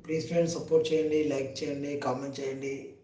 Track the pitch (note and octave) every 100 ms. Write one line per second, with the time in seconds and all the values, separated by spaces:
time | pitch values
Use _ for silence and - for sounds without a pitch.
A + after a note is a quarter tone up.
0 | - D#3+ D#3 E3+ E3 D#3 - D#3+ D#3 D#3
1 | D#3 D3+ D3 C3+ C3+ - D3 C#3 C#3+ C#3+
2 | C3+ B2+ C#3 C3+ C3+ C3+ C3+ C3+ C3+ -